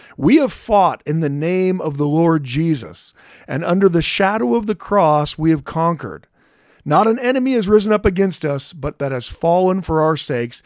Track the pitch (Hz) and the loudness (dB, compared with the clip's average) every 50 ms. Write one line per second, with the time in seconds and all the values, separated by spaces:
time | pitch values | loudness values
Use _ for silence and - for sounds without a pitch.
0 | - - - - 135 175 233 294 277 220 - - - - 214 202 185 160 120 - | -20 -18 -6 0 2 4 4 4 4 2 -4 -6 -4 0 2 4 4 2 0 -2
1 | - 147 151 165 160 143 139 147 156 170 185 185 185 185 185 185 - 156 143 143 | -4 -4 -2 -2 -2 -2 -2 -2 -2 -2 0 0 0 0 0 -2 -4 -4 -2 -2
2 | 147 143 151 160 170 170 160 156 139 123 123 151 165 165 156 123 98 78 82 - | 0 0 2 2 4 4 2 2 0 -2 -4 -2 0 0 -2 -2 -4 -12 -14 -14
3 | - - - _ - - - - - - 131 143 170 - 175 196 196 190 170 170 | -16 -16 -18 _ -20 -20 -20 -20 -12 -8 -8 -6 -2 -2 2 4 4 4 4 2
4 | 156 - - - 196 190 208 220 247 240 233 233 208 220 196 - - - 208 202 | -2 0 -2 0 0 0 0 -2 -2 0 0 -2 -2 -2 -6 -6 -4 0 2 2
5 | 175 156 151 147 147 - - - 156 160 160 143 - - - 160 165 170 170 - | 4 4 4 2 0 -2 -2 -2 0 0 0 0 -2 -6 -4 -2 0 -2 -2 -4
6 | - 101 76 - _ _ _ _ _ _ _ _ _ _ _ _ - - 143 175 | -8 -12 -14 -14 _ _ _ _ _ _ _ _ _ _ _ _ -4 0 2 2
7 | 214 220 226 262 247 247 262 262 254 269 254 233 185 190 214 214 196 220 214 214 | 2 2 0 0 0 -2 0 0 0 0 0 0 2 4 4 4 4 2 0 0
8 | 214 208 180 190 196 190 160 - - 147 143 135 - - - 151 135 151 - - | 0 0 0 0 0 0 -2 -4 -4 -4 -4 -4 -6 -10 -12 -10 -10 -10 -8 -6
9 | 143 135 135 123 - - - - - 170 170 185 185 185 185 190 170 - 160 156 | -6 -6 -6 -6 -8 -10 -8 -4 0 0 2 2 2 2 0 -2 -2 -2 0 0
10 | 156 156 156 143 - - 135 120 120 120 - - - | 2 0 0 -2 -4 -4 -4 -4 -4 -6 -8 -14 -18